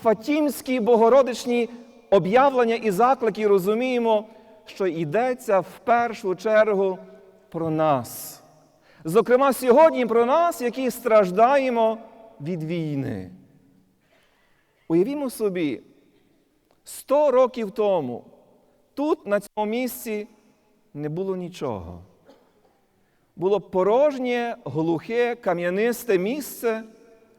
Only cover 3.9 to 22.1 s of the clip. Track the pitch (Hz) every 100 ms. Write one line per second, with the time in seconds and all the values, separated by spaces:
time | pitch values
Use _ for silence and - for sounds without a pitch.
3.9 | 247 233 214 220 - - - - - 190
4.9 | 160 160 180 254 247 - 196 170 - -
5.9 | 240 240 220 196 180 220 214 220 196 196
6.9 | 185 - - - _ _ 170 165 156 156
7.9 | 139 117 - - - - _ _ _ _
8.9 | _ 160 185 220 247 277 262 254 240 320
9.9 | 262 233 226 233 302 349 330 247 262 262
10.9 | - 247 220 190 180 233 285 262 233 226
11.9 | 220 - - - - 147 180 156 175 156
12.9 | 147 123 104 92 92 - _ _ _ _
13.9 | _ _ _ _ _ _ _ _ _ -
14.9 | 165 202 285 269 - 214 180 156 110 -
15.9 | _ _ _ _ _ _ _ _ _ -
16.9 | - - 277 302 254 262 254 214 202 208
17.9 | 185 131 113 - - _ _ _ _ _
18.9 | - 294 320 - 202 202 - 208 233 254
19.9 | 247 240 214 208 _ _ _ _ _ _
20.9 | 147 151 156 190 185 180 180 139 104 85
21.9 | 90 95